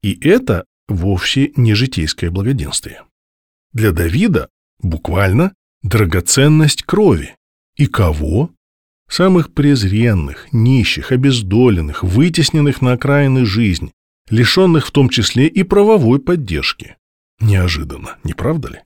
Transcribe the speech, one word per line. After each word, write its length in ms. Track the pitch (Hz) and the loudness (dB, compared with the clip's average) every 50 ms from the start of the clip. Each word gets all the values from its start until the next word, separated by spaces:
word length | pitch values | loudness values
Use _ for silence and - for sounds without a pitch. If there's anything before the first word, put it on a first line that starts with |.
| - | -4
И 160 | 104 95 - - | -6 -6 -2 0
это 380 | 147 196 254 254 - 110 87 - _ _ _ _ - | 2 2 2 2 -2 -4 -4 -4 _ _ _ _ -6
вовсе 640 | 104 87 82 98 98 90 - - - 135 139 143 - | -4 -2 -2 -2 -2 -2 -4 -4 -2 -2 -2 -2 0
не 200 | - 123 113 107 | 0 2 2 2
житейское 580 | 104 127 131 - - 80 78 - - - 85 85 | 0 -2 -2 -4 -4 -4 -4 -6 -6 -6 -6 -4
благоденствие. 720 | 95 98 120 139 120 76 69 - - - - - - - _ _ _ _ _ _ _ _ _ _ _ _ _ _ | -4 -2 -2 -2 -4 -4 -6 -8 -10 -10 -10 -18 -20 -20 _ _ _ _ _ _ _ _ _ _ _ _ _ _
Для 200 | 113 110 107 85 | -2 0 0 0
Давида 560 | 82 90 82 82 139 208 233 180 - - - _ _ _ _ _ _ | 0 -2 -2 0 0 0 0 0 -2 -2 -6 _ _ _ _ _ _
буквально 720 | - 92 78 80 _ - 78 92 101 95 92 123 175 190 - _ _ _ _ _ - | -6 -6 -6 -4 _ -4 -2 0 0 2 2 2 0 0 -2 _ _ _ _ _ -6
драгоценность 1000 | 101 90 113 107 87 82 92 85 - - - 139 151 156 156 156 147 - - - | -2 0 0 0 2 0 -2 -2 0 2 2 4 4 6 4 4 2 0 -2 -4
крови. 540 | - - 190 214 185 113 80 69 - - _ _ _ _ _ _ _ _ | -2 0 2 4 4 2 2 -2 -8 -16 _ _ _ _ _ _ _ _
И 100 | - 147 | -2 -2
кого? 640 | - - - 101 85 76 73 76 78 82 110 151 165 _ _ _ _ _ _ _ _ _ _ _ _ | 0 2 0 0 0 0 -2 -4 -2 0 -2 -2 -2 _ _ _ _ _ _ _ _ _ _ _ _
Самых 440 | - - - 190 185 180 147 - _ | -2 0 2 4 4 2 2 0 _
презренных, 1000 | - 139 143 143 127 107 95 98 107 117 120 107 90 76 69 67 - - - - | 0 2 2 2 2 0 0 0 2 2 2 2 0 -2 -4 -10 -14 -14 -4 -2
нищих, 600 | 117 110 123 135 131 104 - - - - - 131 | 0 2 4 4 2 2 0 -2 -6 -4 -2 -2
обездоленных, 920 | 127 131 143 131 120 107 92 98 113 127 127 107 85 78 73 73 - - | 0 2 2 0 0 -2 0 2 2 4 4 2 2 -2 -4 -6 -6 -4
вытесненных 760 | 90 87 110 151 180 165 165 151 - - 156 147 147 131 - | -2 2 2 2 2 2 0 -2 0 0 0 0 0 0 0
на 140 | 131 127 123 | 0 -2 -2
окраины 500 | 120 - 143 143 143 143 135 131 131 127 | -2 0 0 0 2 2 2 2 2 0
жизни, 480 | 110 95 110 120 104 87 78 - 69 _ _ _ _ _ _ _ - | 0 0 0 0 0 -2 -2 -6 -12 _ _ _ _ _ _ _ -4
лишённых 560 | 110 113 120 - - 185 190 185 165 156 - | 0 0 2 2 2 2 4 4 4 2 0
в 40 | - | -2
том 200 | - 151 135 123 | 0 0 0 0
числе 360 | - 120 107 - - 117 135 | 2 -2 -4 -2 0 0 0
и 160 | 165 - 202 185 | 0 0 -2 -2
правовой 560 | 185 196 202 202 214 220 208 135 113 123 143 | 0 2 2 4 4 4 2 4 2 0 0
поддержки. 800 | 139 - 180 175 135 98 82 71 67 - - _ - - - _ _ _ _ _ _ _ _ _ | 0 -2 -4 -4 -4 -6 -6 -6 -6 -6 -10 _ -16 -20 -20 _ _ _ _ _ _ _ _ _
Неожиданно, 800 | 113 110 101 92 92 90 82 73 71 69 71 - - - - _ _ | 0 0 2 2 0 0 -2 -4 -8 -10 -12 -14 -16 -18 -20 _ _
не 80 | - - | -10 -8
правда 360 | - 87 120 160 165 123 - | -6 -4 -4 -4 -4 -6 -10
ли? 80 | - - _ | -16 -18 _